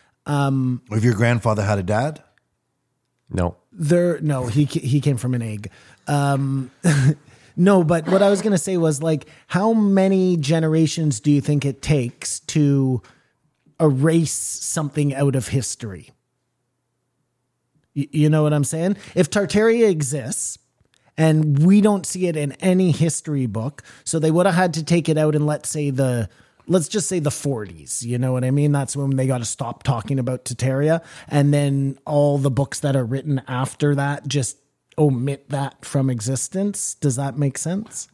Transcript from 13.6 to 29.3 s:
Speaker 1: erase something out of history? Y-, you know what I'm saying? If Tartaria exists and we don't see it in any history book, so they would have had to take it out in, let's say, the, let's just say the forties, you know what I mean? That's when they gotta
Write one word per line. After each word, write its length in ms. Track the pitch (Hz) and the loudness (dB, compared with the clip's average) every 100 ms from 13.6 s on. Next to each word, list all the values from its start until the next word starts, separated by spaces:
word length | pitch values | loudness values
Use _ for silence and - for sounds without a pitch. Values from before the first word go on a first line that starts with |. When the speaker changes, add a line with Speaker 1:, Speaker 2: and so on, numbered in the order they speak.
| _ - | _ 0
Speaker 1:
erase 520 | 156 131 156 165 156 | 0 2 2 2 0
something 800 | - - - - - 147 - 143 135 | -4 -8 -8 -8 -6 -4 -2 -2 0
out 200 | 143 135 | 0 0
of 140 | 107 | -2
history? 640 | 135 - - 110 90 - _ _ _ _ _ _ _ _ _ _ _ _ _ _ _ _ _ _ 147 | -4 -4 -8 -12 -12 -18 _ _ _ _ _ _ _ _ _ _ _ _ _ _ _ _ _ _ -6
Y-, 120 | 139 | -4
you 180 | 151 151 | 2 2
know 140 | 156 | 4
what 100 | 151 | 2
I'm 100 | 147 | 2
saying? 340 | 139 160 175 196 - - | 0 -2 -2 -4 -4 -2
If 140 | 180 | 0
Tartaria 600 | 208 196 208 220 233 226 | 0 0 2 2 4 2
exists 680 | 160 135 143 120 - - - _ _ _ _ _ - | 2 -2 -4 -6 -8 -8 -12 _ _ _ _ _ 0
and 420 | 160 156 151 139 | 2 4 4 4
we 220 | 170 208 | 6 6
don't 240 | 208 202 - | 6 2 -4
see 220 | 180 180 | -4 -4
it 100 | 156 | -2
in 160 | 143 | -6
any 380 | - 190 185 185 | -4 0 2 2
history 540 | 143 160 - - 143 127 | 2 0 -2 -4 -2 -2
book, 380 | 107 120 - - - - | -4 -6 -8 -18 -18 -6
so 120 | 165 | -2
they 140 | 165 | 2
would 140 | 160 185 | 2 2
have 100 | 170 | 2
had 180 | 185 156 | 2 0
to 80 | |
take 260 | 151 170 147 | 0 0 2
it 80 | 156 | 2
out 180 | 151 151 | 2 2
in, 100 | 151 | 0
let's 240 | 151 - | -2 -6
say, 200 | 156 143 | -4 -2
the, 400 | 131 131 123 107 _ _ _ - | 0 0 0 -4 _ _ _ -2
let's 200 | 180 151 | 0 0
just 220 | 214 - | -4 -2
say 100 | 185 | -2
the 100 | 147 | -2
forties, 720 | - 143 123 101 82 - - | -4 -4 -4 -6 -14 -12 -8
you 140 | 120 123 | -4 -2
know 140 | 131 | -2
what 140 | 127 127 | 0 0
I 40 | |
mean? 220 | 139 147 | 0 2
That's 240 | 143 135 139 | 0 -2 -4
when 220 | 139 135 | -2 0
they 100 | |
gotta 180 | 131 | 0